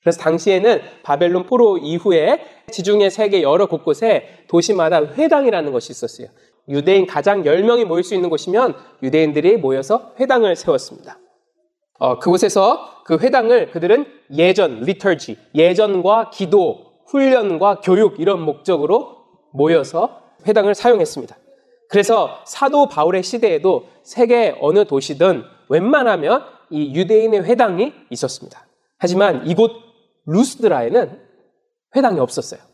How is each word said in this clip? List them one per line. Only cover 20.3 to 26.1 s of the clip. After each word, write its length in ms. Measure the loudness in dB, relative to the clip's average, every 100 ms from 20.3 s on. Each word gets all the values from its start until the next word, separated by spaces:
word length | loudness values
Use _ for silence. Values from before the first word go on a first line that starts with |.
| _ -2
회당을 280 | 0 0
사용했습니다. 600 | 0 2 2 0 -6 -16 -18 _ _ _ _ _
그래서 520 | 0 2 0 0 -8 -18
사도 420 | -4 0 2 0
바울의 340 | 2 0 0
시대에도 640 | -4 -2 0 0 0 -2 -4 _
세계 540 | _ -2 2 2 0 0
어느 240 | 0 2
도시든 600 | 0 -2 -4 0 0 0 -6 _ _
웬만하면 760 | 0 2 0 2